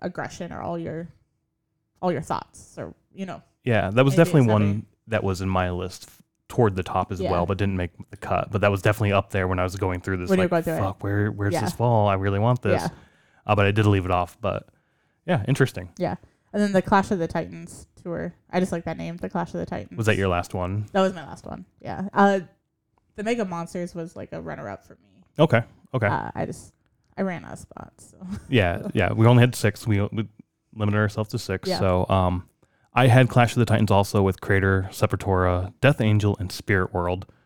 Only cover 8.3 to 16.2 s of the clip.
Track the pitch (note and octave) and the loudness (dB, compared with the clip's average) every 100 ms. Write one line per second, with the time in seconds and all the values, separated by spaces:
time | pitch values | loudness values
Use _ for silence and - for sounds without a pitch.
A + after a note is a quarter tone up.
8.3 | F#2 - G#2 G2+ G2 A2 G#2 G2+ G2 - | -4 -2 0 2 2 0 0 2 2 0
9.3 | G2+ F#2 F#2 F#2 F#2+ F#2+ F2 - F#2 F2+ | -2 -2 0 -2 -2 -4 -4 -4 -4 0
10.3 | F#3+ F3+ E3+ E3 D#3+ G2 G2 G2+ G2+ G#2 | 2 2 0 -2 -4 -4 -4 -4 -2 -2
11.3 | G#2+ G2+ F2+ F2 - A#2 A2+ G#2 F#2+ G2 | -2 -2 -2 -2 0 2 4 2 2 0
12.3 | G2 A2+ B2 G#2 F#2 E2+ - - _ _ | 0 2 0 0 0 -2 -8 -20 _ _
13.3 | _ - G#2 G2+ G#2 G#2 G2 F2+ F2+ F2 | _ 0 2 4 4 4 4 2 -2 -2
14.3 | - G2+ - - _ _ _ _ _ - | -6 -6 -6 -8 _ _ _ _ _ -4
15.3 | E3 - C#3 C3 - E2+ - F3 - | -2 0 2 0 -2 -14 -6 -6 -6